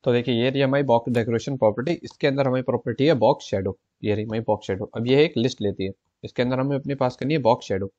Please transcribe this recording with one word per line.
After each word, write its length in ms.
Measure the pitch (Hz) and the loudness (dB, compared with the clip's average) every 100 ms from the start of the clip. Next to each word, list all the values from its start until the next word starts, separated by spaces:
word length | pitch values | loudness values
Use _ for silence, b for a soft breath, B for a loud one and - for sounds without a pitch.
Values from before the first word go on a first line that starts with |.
तो 100 | - | 2
देखिए 220 | 120 123 117 | 0 2 2
ये 140 | 123 | 2
रही 120 | 135 | 2
हमारी 220 | 135 139 139 | 2 2 4
बॉक्स 260 | 117 - | 2 2
डेकोरेशन 440 | 120 117 113 139 131 | 0 0 -2 -2 2
प्रॉपर्टी, 340 | 110 104 135 | 2 2 -4
इसके 340 | 170 117 - 147 | -4 -8 -2 0
अंदर 200 | 139 135 | 2 0
हमारी 160 | 127 | 0
प्रॉपर्टी 420 | 127 117 - 113 139 | 0 -2 -2 0 2
है 80 | 139 | 4
बॉक्स 280 | 107 - - | 4 2 -2
शैडो, 320 | 98 95 - _ _ | -4 -4 -6 _ _
ये 120 | 107 104 | -2 -2
रही 100 | 110 | -2
हमारी 160 | 110 | -4
बॉक्स 240 | 110 104 - | -2 -2 -2
शैडो। 220 | 98 113 - | -6 -6 -6
अब 120 | 117 | 2
ये 160 | 135 165 | 4 4
एक 120 | 120 | 2
लिस्ट 240 | 120 - | -2 0
लेती 240 | 104 98 95 | -4 -2 -8
है, 60 | - _ _ | -8 _ _
इसके 180 | 104 - | -10 -4
अंदर 180 | 123 127 | -2 0
हमें 160 | 135 139 | -2 -4
अपने 200 | 139 139 | -4 -2
पास 200 | 127 - | -2 -2
करनी 180 | 131 | -2
है 60 | 156 | 0
बॉक्स 260 | 117 123 - | 2 0 0
शैडो। 240 | 98 98 | -4 -4